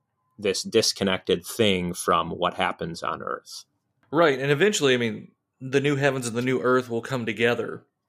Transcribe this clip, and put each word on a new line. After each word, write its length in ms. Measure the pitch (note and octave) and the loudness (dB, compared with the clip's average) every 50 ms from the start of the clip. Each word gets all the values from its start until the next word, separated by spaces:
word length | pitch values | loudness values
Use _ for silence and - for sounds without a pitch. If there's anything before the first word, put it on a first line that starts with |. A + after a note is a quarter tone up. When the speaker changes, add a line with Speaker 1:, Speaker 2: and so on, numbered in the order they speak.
| _ _ _ _ _ _ _ - | _ _ _ _ _ _ _ -4
Speaker 1:
this 240 | G2+ G#2 F#2 - | -2 -2 -2 -2
disconnected 840 | - G2 - A2+ G#2+ - - - G2 F#2+ F#2 F#2 - - F#2+ F2 - | -4 2 2 2 2 2 -2 0 0 0 0 -2 0 0 0 0 0
thing 480 | - - - A2 G#2 F#2+ F2+ F2+ F2 F2 | -10 -2 2 2 4 4 2 0 -4 -4
from 360 | - - - F2+ E2 E2+ E2+ | -4 0 0 0 0 0 -2
what 240 | E2 F2 F2 F2 - | -4 -2 -2 -4 -2
happens 480 | - F#2 F2+ F#2 - E2+ E2+ E2+ - | -2 -2 -2 -2 -4 -8 -8 -8 -8
on 200 | - - D#2+ D#2 | -6 -6 -6 -6
earth. 420 | - - B1+ - - - - - - _ _ _ _ _ _ _ _ _ | -8 -8 -8 -10 -10 -16 -20 -20 -20 _ _ _ _ _ _ _ _ _
Speaker 2:
Right, 280 | - D#3 E3+ D#3 C3+ B2+ | 2 4 4 4 4 2
and 120 | C3+ C#3 | 2 0
eventually, 440 | D3 C#3 F3+ G#3+ G#3 - D3 C3+ B2+ | 2 4 4 2 2 4 4 4 4
I 40 | B2 | 4
mean, 320 | A#2+ A2+ G#2 G2+ - - _ _ _ _ _ _ | 2 -2 -4 -6 -12 -18 _ _ _ _ _ _
the 200 | C3 C3 B2+ C#3 | -10 -2 0 0
new 160 | C3+ D3 D3 | 2 2 2
heavens 300 | C3+ C#3 C#3+ C3 C3 B2 | 2 2 2 2 0 -4
and 100 | A#2+ A2 | -4 -4
the 60 | A#2+ | -2
new 180 | B2 B2+ C3 - | -2 0 0 0
earth 300 | - B2+ B2+ B2+ A#2+ A2+ | 2 2 2 2 2 0
will 100 | A#2 A#2 | -4 -6
come 240 | A2+ - C3+ B2+ A2+ | -4 -4 -6 -4 -4
together 600 | A2+ G#2+ G2+ A2+ A#2 A#2+ G#2+ G#2+ - D#2+ - - _ _ _ _ | -4 -2 2 2 2 2 0 -2 -6 -8 -12 -14 _ _ _ _